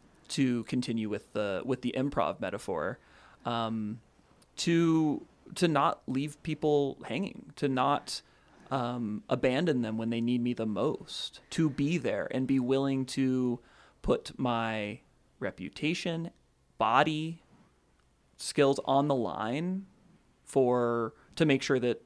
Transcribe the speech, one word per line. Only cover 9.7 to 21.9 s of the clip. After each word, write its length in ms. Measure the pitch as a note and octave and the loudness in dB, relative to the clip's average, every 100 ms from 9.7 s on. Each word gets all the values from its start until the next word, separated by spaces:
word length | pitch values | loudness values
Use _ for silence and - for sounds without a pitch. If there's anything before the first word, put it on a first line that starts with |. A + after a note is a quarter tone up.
| C3 | 0
them 140 | A2 A2 | 0 -2
when 120 | A2+ | -2
they 100 | A#2 | 0
need 200 | A#2 B2 | 0 0
me 140 | A#2+ | 0
the 120 | A#2+ A2 | -2 -2
most, 720 | G2+ C3 - - - - - - | 0 -2 -2 -8 -10 -10 -12 -10
to 180 | - D#3+ | 0 0
be 280 | C3 C#3+ E3+ | 2 0 0
there 300 | A#2+ G2+ E2+ | 0 -2 -2
and 140 | C3 C3 | -2 2
be 100 | C3+ | 2
willing 440 | B2 C3+ C#3 C3+ | 4 2 2 0
to 540 | C3 - C3+ B2+ B2+ A#2+ - - - _ | -2 0 0 2 0 -2 -8 -20 -20 _
put 300 | - B2+ - - | -2 0 -2 -4
my 600 | B2+ A#2 A2+ A2 G#2 A2+ _ _ _ - | -2 0 -2 -2 -4 -8 _ _ _ -8
reputation, 880 | G#2+ - F2 - D3 E3+ F3+ E3 E3 - _ _ _ - | -8 -6 -12 -4 -4 -2 -4 -4 -6 -12 _ _ _ -2
body, 640 | A2 B2 D3+ D3+ D#3+ E3 _ - _ _ _ _ _ _ _ - | 4 6 4 2 -4 -8 _ -20 _ _ _ _ _ _ _ -14
skills 420 | - - C#3 C3+ | -6 4 4 4
on 240 | - C3+ D3 | 2 2 4
the 60 | |
line 720 | C3+ G#2 - G#2+ C3+ F3 F#3 G3 _ _ _ _ _ | 2 0 -4 -4 -4 -2 -4 -8 _ _ _ _ _
for, 680 | - C#3 B2+ B2 A#2+ A#2 A2+ - - - | -2 2 4 4 2 0 -2 -6 -10 0
to 80 | |
make 180 | D#3+ C3+ | 4 4
sure 160 | - C#3 | 2 2
that 220 | B2 | 2